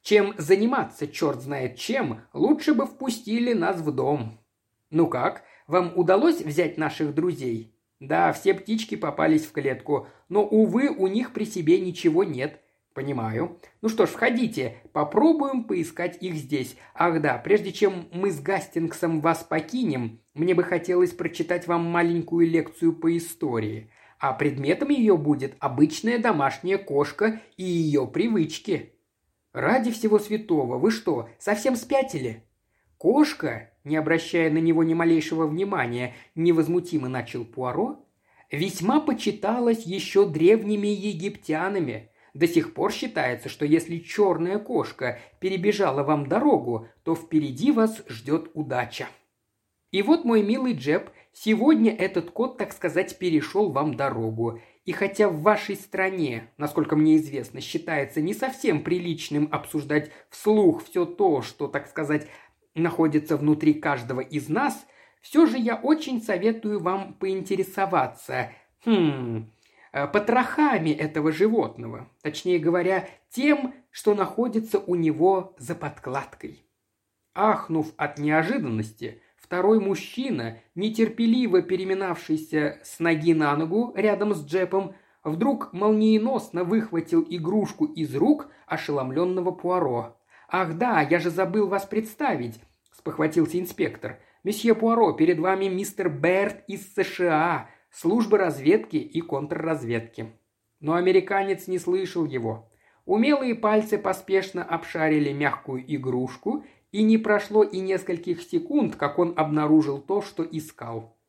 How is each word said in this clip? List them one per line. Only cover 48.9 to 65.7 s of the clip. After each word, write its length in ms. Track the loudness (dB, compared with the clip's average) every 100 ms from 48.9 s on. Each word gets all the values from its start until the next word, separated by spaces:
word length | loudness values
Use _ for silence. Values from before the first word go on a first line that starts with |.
| -8 -14 -14 _ _ _ _ _ _ _
И 100 | -2
вот, 240 | 2 2
мой 180 | 4 2
милый 300 | 2 0 -2
Джеб, 380 | -2 0 -2 -2 -20 _
сегодня 600 | -6 0 4 4 6 4
этот 360 | 2 -2 -2 -4
кот, 260 | -4 -4 -4
так 160 | -10
сказать, 460 | -6 -2 -2 -2 -4
перешёл 520 | 0 0 0 0 0
вам 240 | 0 -2
дорогу. 680 | -2 -2 -2 -4 -2 -4 -4 -20 _ -10
И 60 |
хотя 360 | -4 -4 2 2
в 140 | 4
вашей 340 | 2 2 -2 -10
стране, 760 | -8 -2 -2 0 -4 -4 -10 -8
насколько 400 | -4 -2 0 4
мне 200 | 6 4
известно, 440 | 2 -8 -10 -12
считается 600 | -8 -8 -4 -4 -2 -4
не 120 | -4
совсем 500 | -2 -6 -2 0 0
приличным 640 | 0 -2 -2 -6 -4 -2 -2
обсуждать 580 | -2 -4 -6 -2 -2 -2 -18 _
вслух 540 | -4 2 6 4 2
всё 200 | -4 -4
то, 380 | -4 0 2 2
что, 260 | -2 -8 -6
так 180 | -6 -6
сказать, 400 | -8 -2 -2 -4 -20 _ _ _
находится 600 | -2 -2 2 2 2 0 0
внутри 380 | 2 4 4
каждого 460 | 2 0 -2 -4 -6
из 280 | -4 -8 -4
нас, 380 | -2 -2 -4 -16 _ _ _
всё 260 | 0 4 4
же 120 | 4
я 180 | -2